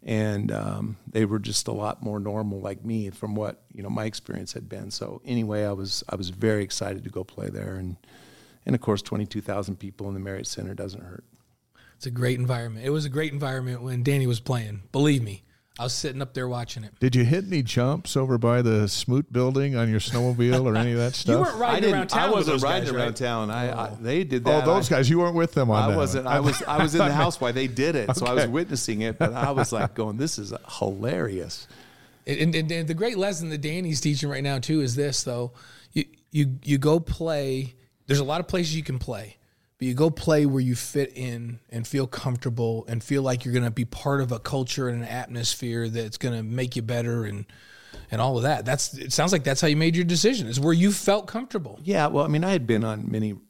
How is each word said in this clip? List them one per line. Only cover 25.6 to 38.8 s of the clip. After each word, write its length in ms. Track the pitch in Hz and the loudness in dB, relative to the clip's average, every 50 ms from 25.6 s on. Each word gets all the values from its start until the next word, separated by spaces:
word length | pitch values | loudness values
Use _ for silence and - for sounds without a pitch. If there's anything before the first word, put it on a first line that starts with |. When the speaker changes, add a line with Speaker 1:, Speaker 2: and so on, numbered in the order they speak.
| 135 120 | 2 4
Speaker 3:
on 140 | 107 104 120 | 4 4 4
Speaker 1:
I 40 | 143 | 4
Speaker 3:
that 60 | 151 160 | 4 2
Speaker 1:
wasn't. 280 | 147 131 - 135 131 | 2 2 0 -2 0
Speaker 3:
one. 80 | 127 131 | 2 2
Speaker 1:
I 40 | 143 | 2
was, 240 | 143 143 139 - - | 4 2 2 0 -2
I 140 | - 147 156 | -2 2 2
was 140 | 190 156 143 | 2 2 4
in 40 | 170 | 4
the 120 | 156 - 143 | 4 4 4
Speaker 3:
<laughs> 0 | |
Speaker 1:
house 280 | 147 160 143 147 - | 4 2 2 2 0
while 100 | 131 120 120 | -2 0 0
they 140 | 131 131 131 | 0 0 -2
did 280 | 120 113 135 160 165 143 | 0 0 0 2 2 0
it, 180 | 110 101 135 | 0 0 0
so 100 | - 123 | 0 2
I 80 | 123 123 | 2 2
was 100 | 127 143 | 2 2
Speaker 3:
Okay. 80 | 120 | 2
Speaker 1:
witnessing 500 | 117 151 175 - 156 123 - - 117 104 | 2 0 -2 0 -2 -4 -2 -2 -2 -2
it. 180 | 110 113 113 - | -2 -2 0 2
But 140 | 165 160 117 | 0 0 2
I 180 | 127 120 135 | 0 0 0
was, 220 | 143 135 143 123 - | 2 2 0 0 0
like, 200 | 110 107 113 - | -2 -2 -2 -2
Speaker 3:
<laughs> 0 | |
Speaker 1:
going, 220 | - 110 107 104 113 | -2 -4 -2 -2 -2
"This 220 | 139 160 - - | -2 -4 -4 -6
is 140 | 104 101 104 - - - - - | -8 -8 -10 -12 -12 -12 -6 -2
hilarious." 880 | - 101 98 98 104 120 156 - 78 110 98 92 85 82 - - - - - - - - - - - - _ _ _ | -2 -2 -2 -2 -2 -2 -2 -2 -2 -2 -4 -6 -6 -8 -10 -14 -16 -18 -20 -20 -20 -20 -20 -20 -20 -20 _ _ _
Speaker 2:
And, 300 | - 143 - 151 165 160 | -6 -2 0 2 2 2
and, 160 | 160 160 156 | 0 0 -2
and 160 | 170 165 165 156 | -2 -4 -2 -4
the 60 | 160 | -2
great 240 | 160 202 240 247 196 | -2 -2 -2 0 0
lesson 320 | 190 202 202 151 170 165 | -2 -2 -2 -4 -6 -6
that 100 | 156 151 | -6 -4
Danny's 380 | 135 147 156 175 185 175 160 127 | -4 -4 -4 -4 -2 -2 -2 0
teaching 300 | - 156 147 135 151 143 | 2 2 0 2 0 -4
right 140 | 143 135 135 | -4 -2 -2
now, 160 | 143 139 131 | -2 -2 -2
too, 200 | 117 - 160 160 | 0 0 2 2
is 140 | 143 127 120 | 2 2 0
this, 280 | 131 143 143 127 - - | 0 0 0 0 -2 -2
though. 280 | - 123 120 123 120 123 - - - - - - _ | -2 -2 -4 -4 -6 -8 -12 -20 -20 -20 -20 -20 _
You, 140 | _ - - - _ _ _ _ | _ -4 -4 -4 _ _ _ _
you, 280 | - 151 147 135 131 135 - | 2 2 2 2 2 -2 0
you 140 | 147 143 139 | 0 0 2
go 220 | 135 151 156 170 | 4 4 4 4
play. 760 | 165 - - - 165 165 160 147 143 135 135 131 135 127 - _ _ _ _ _ _ | 2 0 -4 -2 -2 -2 -2 -2 -2 -2 -2 -4 -4 -6 -10 _ _ _ _ _ _
There's 140 | - 135 143 | 0 2 2
a 40 | 143 | 2
lot 160 | 131 151 170 | 0 -2 -2
of 80 | 180 - | -2 -2
places 260 | - 185 175 156 156 | 0 0 0 0 -2
you 80 | 160 | -4